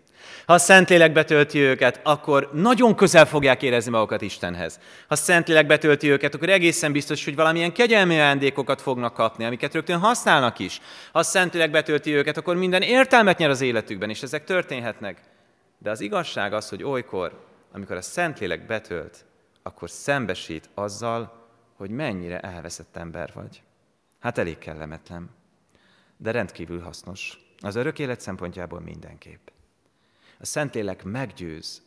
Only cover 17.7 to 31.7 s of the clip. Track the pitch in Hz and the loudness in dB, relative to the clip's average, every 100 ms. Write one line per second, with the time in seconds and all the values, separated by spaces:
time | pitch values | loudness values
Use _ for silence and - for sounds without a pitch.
17.7 | 98 98 90 - - 175 143 95 82 - | -16 -10 -10 -8 -6 -6 -6 -8 -8 -8
18.7 | 110 - 85 76 - _ _ _ _ - | -10 -8 -10 -10 -18 _ _ _ _ -18
19.7 | - 85 - - 143 110 90 - 80 - | -14 -16 -12 -4 -4 -4 -8 -10 -14 -14
20.7 | - 104 98 117 117 113 - _ _ _ | -10 -10 -8 -8 -8 -10 -18 _ _ _
21.7 | _ 98 113 151 95 87 87 98 87 80 | _ -12 -8 -8 -8 -8 -10 -12 -14 -14
22.7 | - 82 - 85 82 73 98 107 - _ | -16 -16 -16 -14 -12 -14 -14 -18 -20 _
23.7 | _ _ _ _ _ 120 120 92 76 - | _ _ _ _ _ -8 -6 -6 -8 -14
24.7 | 78 78 78 - 85 87 _ _ _ _ | -14 -14 -16 -18 -18 -18 _ _ _ _
25.7 | _ _ _ _ _ 110 117 95 - 85 | _ _ _ _ _ -8 -6 -6 -10 -12
26.7 | 87 87 85 90 92 - - _ _ 101 | -12 -12 -18 -18 -16 -16 -16 _ _ -10
27.7 | 104 135 151 143 120 - 92 87 87 85 | -6 -6 -6 -10 -10 -12 -12 -12 -12 -12
28.7 | 85 82 80 80 76 - 80 _ _ _ | -14 -16 -18 -20 -20 -20 -20 _ _ _
29.7 | _ _ _ _ _ _ _ - - 147 | _ _ _ _ _ _ _ -10 -6 -6
30.7 | 117 101 92 92 117 131 - 87 80 - | -6 -8 -8 -10 -8 -10 -10 -14 -12 -16